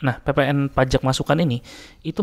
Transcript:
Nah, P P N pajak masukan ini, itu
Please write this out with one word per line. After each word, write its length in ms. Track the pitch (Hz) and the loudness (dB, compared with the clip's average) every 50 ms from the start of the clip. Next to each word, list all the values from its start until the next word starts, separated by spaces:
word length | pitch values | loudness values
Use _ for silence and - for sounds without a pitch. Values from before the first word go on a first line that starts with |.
Nah, 160 | - 131 117 - | -4 -4 -4 -4
P 80 | - - 135 | -4 -4 0
P 40 | 147 | 0
N 240 | 135 135 143 139 139 | 0 2 2 0 0
pajak 400 | 139 - 135 131 131 - 127 - | 0 0 0 0 2 2 0 0
masukan 320 | 131 131 - 147 - 147 160 | 0 -2 0 0 0 0 2
ini, 240 | 175 143 120 127 - - - - - - - _ | 2 0 0 -2 -6 -10 -20 -20 -20 -20 -20 _
itu 160 | - 160 - - | -10 -8 -2 0